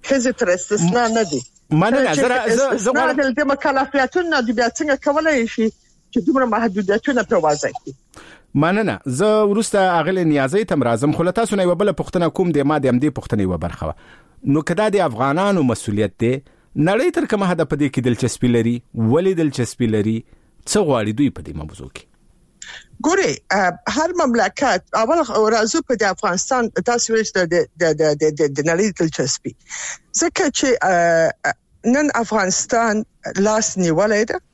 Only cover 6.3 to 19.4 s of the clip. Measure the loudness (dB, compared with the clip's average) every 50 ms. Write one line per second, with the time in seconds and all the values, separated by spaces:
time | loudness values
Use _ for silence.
6.3 | 2 2 2 2 0 0 0 -2 -2 -2 0 0 0 0 0 0 0 0 0 2
7.3 | 0 2 2 2 0 0 -2 -8 -8 -8 _ -14 -18 _ _ _ -20 -20 -20 -20
8.3 | -20 -20 _ _ _ 0 2 2 2 0 0 -2 -4 -4 _ -6 -2 0 2 2
9.3 | 4 4 2 2 2 0 -2 0 2 2 2 4 2 2 0 0 0 0 2 2
10.3 | 2 2 0 0 0 -2 0 0 0 0 2 0 0 2 0 0 0 0 0 0
11.3 | 0 0 -2 0 0 0 2 0 2 2 0 0 0 -2 -6 -4 -2 0 0 0
12.3 | 0 0 0 0 2 2 2 2 0 2 2 2 2 2 2 0 -2 -4 -6 -4
13.3 | -2 0 0 0 -2 -2 -4 -6 -6 -6 -8 -8 -8 -10 -16 -20 -20 -20 -20 _
14.3 | _ -8 -2 0 0 0 0 0 -2 0 0 0 2 0 0 0 0 -2 -2 0
15.3 | 0 0 2 2 2 2 2 0 0 -2 -4 -4 -2 -2 -2 -2 -2 _ -2 -2
16.3 | -2 -2 -6 -16 _ _ _ _ -2 0 2 2 2 2 2 0 0 0 -2 0
17.3 | 0 0 0 0 0 0 0 -2 0 -2 -2 -2 0 0 0 0 0 0 -2 -4
18.3 | -2 0 0 2 2 2 2 2 -2 -4 _ _ -4 -2 0 2 2 4 2 2
19.3 | 2 2